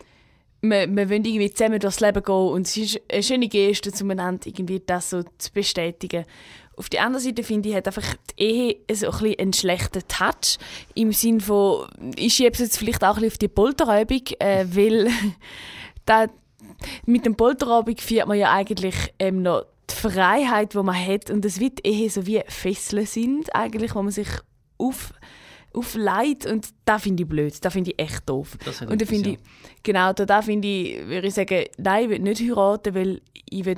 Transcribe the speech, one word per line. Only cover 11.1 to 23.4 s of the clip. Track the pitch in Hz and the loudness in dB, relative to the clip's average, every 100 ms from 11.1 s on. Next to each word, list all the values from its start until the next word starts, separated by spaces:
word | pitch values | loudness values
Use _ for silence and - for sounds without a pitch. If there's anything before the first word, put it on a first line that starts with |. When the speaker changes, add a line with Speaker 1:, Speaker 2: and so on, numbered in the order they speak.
Speaker 1:
Sinn | 208 226 226 | 2 2 2
von, | 196 202 202 135 - - 120 - | 2 4 4 2 -4 -12 -12 -2
ich | 233 - | 2 4
schiebe | 240 | 4
es | 226 | 4
jetzt | 233 - | -2 -2
vielleicht | 220 233 | -2 2
auch | 190 214 | 2 4
ein | |
bisschen | 220 | 0
auf | - | 0
die | 208 | 0
Polterabend, | - 226 269 277 208 214 262 - - | 4 2 4 4 4 4 0 -2 -2
äh, | 202 190 185 | 2 2 2
<laughs> | 185 | 4
weil | 214 220 220 233 208 175 - - - - - - - | 4 4 4 2 -2 -4 -16 -18 -18 -18 -18 -8 2
da, | 220 220 - _ _ 208 - - - - | 4 4 -2 _ _ -20 -16 -14 -8 0
mit | 240 233 | 2 2
dem | 208 | 4
Polterabend | 233 262 247 233 220 220 | 4 4 2 2 2 -4
führt | - 226 196 | 0 0 2
man | 208 | 2
ja | 196 | 4
eigentlich, | 185 196 190 185 - - - | 4 0 -4 -4 -4 -8 -2
ähm, | 190 190 | -2 0
noch | 180 147 - _ - | 0 0 -2 _ -12
die | - | -4
Freiheit, | 220 185 185 233 262 214 208 | -2 2 4 4 2 0 0
die | 202 | 0
man | 190 180 | 0 0
hat, | 185 196 - | -2 -2 -2
und | 208 202 | -2 -2
es | 185 | -2
wird | 262 - - | -4 -2 -2
eher | 208 220 | 0 0
so | 208 185 | -2 -2
wie | 214 - | -2 -2
Fesseln | - 185 202 - 208 208 | -6 -4 -4 -4 -4 -2
sind, | 226 240 285 | -2 -2 -2